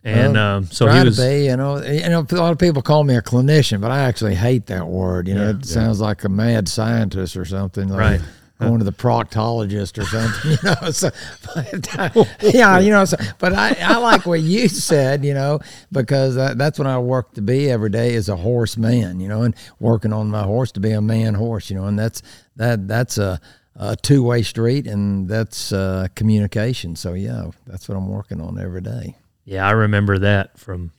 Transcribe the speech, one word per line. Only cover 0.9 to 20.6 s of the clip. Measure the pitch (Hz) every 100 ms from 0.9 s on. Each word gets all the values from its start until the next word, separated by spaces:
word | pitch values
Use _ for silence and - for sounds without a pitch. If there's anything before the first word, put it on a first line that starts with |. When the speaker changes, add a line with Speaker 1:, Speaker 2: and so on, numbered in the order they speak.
| 160
Speaker 1:
he |
Speaker 2:
to | -
Speaker 1:
was | 107
Speaker 2:
be, | 127 143 143
you | 127
know, | 139 143
you | 127 147 170
know, | 170 147
a | 175
lot | 170
of | 165
people | 175 139
call | 123 151
me | 147 123
a |
clinician, | - 123 131 151 131 101
but | 107
I | 135
actually | 135 117 107 92
hate | 117 127 -
that | 92 82
word. | 92 92 90 87
You |
know, | 98
Speaker 1:
Yeah. | 101
Speaker 2:
it | 104 131
Speaker 3:
Yeah. |
Speaker 2:
sounds | 117 113 104
like | 107 101
a | 101
mad | 95 113 117 92
scientist | - 110 117 107 95 92 92
or |
something, | 85 95 98 101 95
like | 98
Speaker 1:
Right. | 107 95 76 - _ _
Speaker 2:
going | 120 117
to |
the | 101
proctologist | - 127 117 113 107 113 117 104 104 120 -
or |
something, | 98 110 113 101 147
<laughs> |
you | 156
know. | 196 170 170
So, | - 160 - - - -
but, | - 127 104 - -
uh, | 185 226 - -
yeah, | 214 247 214 185
you | 196
know, | 208
so, | 190 - 107 -
but | 185
I, | 101 - -
I | 175 233
like | 240 220 175
what | 170
you | 156 202 240
said, | - - 156 131 143
you | 139
know, | 139 139 147 - - _
because | 139 117 139 135 127
that, | 135 123
that's | 147 147
what | 135
I | 127
work | 123 131 120
to | -
be | 101 131 143
every | 120 107
day | 117 120
is | 117 98
a | 92
horseman, | 95 123 113 - 113 120 98 90
you | 95
know, | 107
and | 120 - - _
working | 120 113 107
on | 107 107
my | 104
horse | 98 110